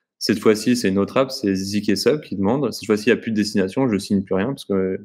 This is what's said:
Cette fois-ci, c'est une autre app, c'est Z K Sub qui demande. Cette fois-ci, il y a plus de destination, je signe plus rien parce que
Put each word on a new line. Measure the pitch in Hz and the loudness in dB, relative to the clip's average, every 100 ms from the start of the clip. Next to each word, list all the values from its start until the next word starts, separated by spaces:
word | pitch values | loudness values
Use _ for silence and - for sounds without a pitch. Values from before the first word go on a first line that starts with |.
| _ _ | _ _
Cette | - 107 | -2 2
fois-ci, | 113 107 127 120 | 4 2 2 0
c'est | 98 | 2
une | 95 | 0
autre | 98 131 | 0 0
app, | 135 | -2
c'est | - 101 | -2 -2
Z | 95 95 104 | -2 -2 -2
K | 101 95 | 0 2
Sub | 117 151 | 2 0
qui | - 95 | -4 -2
demande. | 98 135 127 | 0 0 -2
Cette | 104 - | -4 0
fois-ci, | 107 113 | 0 2
il | |
y | |
a | 110 | 0
plus | - | 0
de | 107 | -2
destination, | 101 104 92 131 135 | 0 0 0 0 0
je | 101 | 0
signe | 95 101 | 0 -2
plus | 92 | 0
rien | 95 107 | -2 -2
parce | 135 | -4
que | - 98 95 95 | -2 -2 0 -4